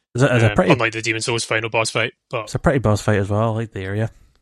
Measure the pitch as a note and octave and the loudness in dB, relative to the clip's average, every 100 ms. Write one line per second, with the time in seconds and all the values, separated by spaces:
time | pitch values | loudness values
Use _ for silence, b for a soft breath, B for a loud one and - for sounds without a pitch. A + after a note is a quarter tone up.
0 | _ A#2+ C3+ B2 A2+ G#2 F#3 C3+ A2+ A2 | _ 0 2 4 4 4 4 4 2 -2
1 | A#2 A2+ B2+ A#2 - A2 A2+ A2+ A2 B2 | -4 -4 -2 -4 -2 -4 -2 -2 -2 -2
2 | A2 - - A#2+ G#2+ C3 F3 C3+ G#2+ G#2 | -4 -6 -10 -10 -6 -2 0 2 2 0
3 | - G#2 G2 G#2 A2+ A2 A2+ G2+ F#2+ G#2 | 2 0 0 0 0 -2 -6 -8 -6 -4
4 | A2 - _ _ | -4 -8 _ _